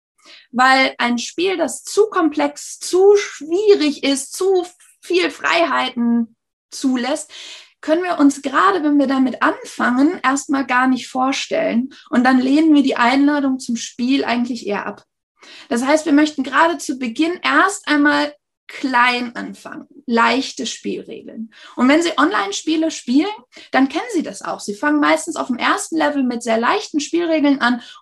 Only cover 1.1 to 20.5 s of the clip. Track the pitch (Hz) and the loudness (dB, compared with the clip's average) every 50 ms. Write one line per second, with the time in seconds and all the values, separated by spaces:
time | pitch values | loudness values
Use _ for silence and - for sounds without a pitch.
1.1 | 240 233 - - - - 349 392 381 330 330 262 - - - - - 381 427 427 | -2 -2 -6 -8 -6 -4 -2 -2 0 -2 -2 -4 -6 -8 -12 -4 0 2 2 2
2.1 | - 381 330 302 294 302 285 285 294 - - - - - - - - 359 381 403 | 2 0 0 0 0 0 -2 -2 -4 -6 -16 -16 -16 -14 -8 -2 2 4 6 6
3.1 | 415 403 403 - - - 285 311 330 381 440 427 403 269 302 302 277 - - 269 | 6 6 4 -2 -10 -12 -8 -4 -2 2 4 6 4 6 4 0 -2 -2 0 0
4.1 | 277 269 - - - - 370 392 381 359 349 359 - _ _ _ _ _ - - | 0 -2 -2 -8 -8 -4 0 2 2 2 0 -2 -8 _ _ _ _ _ -6 -2
5.1 | 349 359 349 311 - - - - - 339 339 285 247 254 254 254 247 240 233 233 | 0 2 0 0 -2 -2 -2 0 2 2 2 0 0 -2 -2 -4 -4 -2 0 0
6.1 | 233 233 233 233 _ _ _ _ _ _ _ _ - - - 269 254 247 240 254 | 0 0 -2 -4 _ _ _ _ _ _ _ _ -10 -4 -2 -2 0 0 -2 -2
7.1 | 302 302 - - - - - - - - - - _ _ - - 311 339 359 359 | -4 -4 -6 -10 -18 -20 -20 -20 -20 -20 -20 -20 _ _ -4 0 0 0 0 0
8.1 | 339 - 285 285 277 - - 269 262 302 359 381 403 359 285 302 294 285 277 254 | 0 4 4 4 4 2 -4 -4 0 2 2 2 2 2 0 2 2 2 2 2
9.1 | 269 262 262 254 226 - - 302 403 494 480 - - - 226 233 247 254 277 320 | 2 2 0 0 0 0 -2 -2 -2 -2 -8 -12 -6 -2 -2 0 2 2 2 2
10.1 | 359 - - 254 269 277 - - 285 269 269 - 254 247 262 262 254 240 247 - | 2 0 -2 -2 -2 -2 -2 -2 -2 -2 -2 0 0 2 2 2 0 0 -2 -6
11.1 | - 262 254 269 277 - - - - - 165 185 196 233 254 269 - - - - | -4 -2 -2 -2 -2 -4 -4 -4 -2 -2 -2 0 0 -2 -2 -4 -6 -16 -10 -4
12.1 | - 240 247 254 262 254 247 262 277 302 320 320 302 285 254 269 - - 240 233 | 0 2 4 4 4 4 4 4 4 4 6 6 6 6 4 2 2 2 2 2
13.1 | 262 277 285 285 294 294 277 269 262 262 - - 233 233 - - - - 240 247 | 4 4 4 4 2 2 0 0 -2 -2 -4 -6 -6 -6 -6 -8 -8 -4 0 0
14.1 | 269 277 - - 233 247 240 240 254 226 - 202 202 185 - 196 202 - - _ | 0 0 0 0 -2 -2 -2 -4 -4 -6 -6 -6 -6 -6 -6 -8 -12 -14 -16 _
15.1 | _ _ _ _ _ _ - - - - - - 254 233 254 262 302 302 - 339 | _ _ _ _ _ _ -20 -20 -20 -18 -10 -6 -4 -2 0 2 0 0 2 2
16.1 | 285 285 311 302 - - 262 269 262 285 330 339 339 285 - - 277 254 262 233 | 2 4 4 2 0 -4 -6 -2 0 2 2 2 0 -2 -6 -8 -6 -6 -6 -4
17.1 | 226 277 311 330 359 - - 262 269 302 349 392 392 - - - 294 294 294 294 | -2 -2 -2 -2 -2 -4 -2 0 2 2 2 2 0 -4 -4 -2 0 2 2 2
18.1 | 294 294 294 294 - _ _ _ _ _ _ - - - - 262 262 240 240 247 | 2 2 0 -2 -6 _ _ _ _ _ _ -20 -12 -8 -4 0 2 2 4 4
19.1 | 247 240 247 240 240 202 202 202 196 - - - - - - - - - - - | 2 0 -4 -6 -8 -10 -12 -12 -12 -14 -16 -18 -16 -16 -18 -20 -20 -16 -6 -2
20.1 | 233 233 233 233 240 269 262 - | 2 4 4 4 2 2 -2 -4